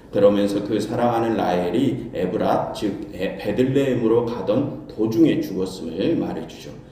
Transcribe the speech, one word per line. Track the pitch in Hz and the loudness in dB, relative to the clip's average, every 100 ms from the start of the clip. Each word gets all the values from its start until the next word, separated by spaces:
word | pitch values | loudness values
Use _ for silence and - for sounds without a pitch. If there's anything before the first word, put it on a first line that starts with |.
| - | -4
그러면서 | 104 101 101 101 101 | 4 4 6 2 0
그 | - 107 | -2 -2
사랑하는 | - 117 120 117 117 104 | -2 0 0 2 0 0
라헬이 | 92 90 87 110 135 - - | 2 0 0 2 2 0 -4
에브라, | - 90 101 95 113 - | -4 -2 0 2 0 -2
즉 | - 107 - - | -4 -4 -4 -8
에-, | - 95 - | -6 -6 -4
베들레헴으로 | 107 123 127 139 131 113 110 117 117 | -2 2 2 2 2 2 2 2 2
가던 | - 95 110 - - - | -2 0 0 0 -6 -10
도중에 | - 113 117 151 104 | -2 0 4 4 4
죽었음을 | - 92 95 - - 85 123 165 | -2 -4 -4 -6 -8 -2 0 0
말해주죠. | 90 82 - - 73 - - | -2 -6 -10 -14 -16 -16 -18